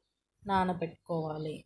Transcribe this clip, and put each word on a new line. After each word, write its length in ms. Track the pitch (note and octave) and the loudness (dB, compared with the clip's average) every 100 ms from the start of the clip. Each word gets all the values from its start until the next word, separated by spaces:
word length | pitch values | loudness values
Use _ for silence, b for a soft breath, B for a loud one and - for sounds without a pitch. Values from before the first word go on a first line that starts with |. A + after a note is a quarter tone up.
| _ _ _ _ G3+ | _ _ _ _ 0
నానబెట్టుకోవాలి. 1160 | F#3+ F#3 F3+ E3 - - E3 D#3 D#3 D#3 - | 4 4 0 -4 -6 -4 -2 -2 -4 -6 -8